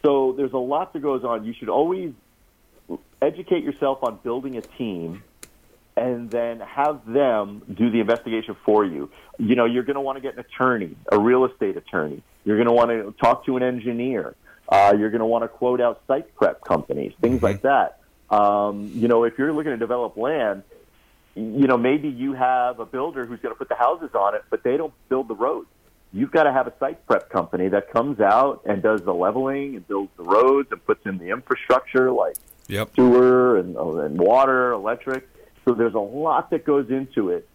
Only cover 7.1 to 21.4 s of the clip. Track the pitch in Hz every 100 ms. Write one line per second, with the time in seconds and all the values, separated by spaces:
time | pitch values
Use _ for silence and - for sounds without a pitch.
7.1 | 123 139 110 101 104 - 90 117 113 104
8.1 | 117 - 113 110 101 - 107 101 76 73
9.1 | - - - 113 123 117 123 123 139 139
10.1 | 135 131 - 117 - 127 120 87 - -
11.1 | 104 107 127 127 - 104 87 - 92 76
12.1 | 71 _ _ 101 107 117 120 117 117 104
13.1 | - 120 127 - 127 127 123 110 120 123
14.1 | 117 73 - _ - - 98 101 104 107
15.1 | 113 113 117 113 - 123 123 120 113 _
16.1 | 135 - - 95 - - 80 - 73 67
17.1 | - 117 127 98 101 135 135 90 - _
18.1 | _ _ 107 104 104 104 101 104 117 117
19.1 | 117 117 117 139 151 156 120 113 123 113
20.1 | 107 123 156 113 98 - - _ _ _
21.1 | _ _ -